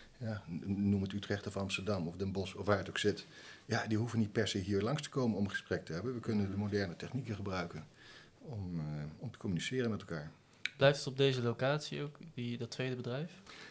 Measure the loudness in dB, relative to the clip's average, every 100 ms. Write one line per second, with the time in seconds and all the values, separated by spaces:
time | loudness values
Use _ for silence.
0 | -20 -8 -4 -4 -6 -6 -2 2 4 4
1 | 2 -2 -2 -2 0 -2 -2 0 0 0
2 | 0 -2 -2 0 -4 -2 4 4 2 2
3 | 2 2 -6 -18 -18 -16 -2 0 2 2
4 | 2 2 2 2 2 0 2 2 2 0
5 | -2 0 2 2 0 0 -2 -2 -2 -4
6 | -4 -4 0 2 2 0 2 2 0 -4
7 | -6 -4 -4 -4 -2 -2 -2 -6 -12 -18
8 | -20 -20 -20 -18 -10 -6 -4 -2 -2 -4
9 | -6 -8 -10 -6 -2 -2 0 0 0 -2
10 | -4 -6 -8 -14 -20 -8 -8 6 6 8
11 | 0 4 4 4 0 2 2 2 -2 -6
12 | -6 -8 -12 -8 -6 -4 -6 -4 -2 -2
13 | -4 -4 -6 -10 -18 -16 -18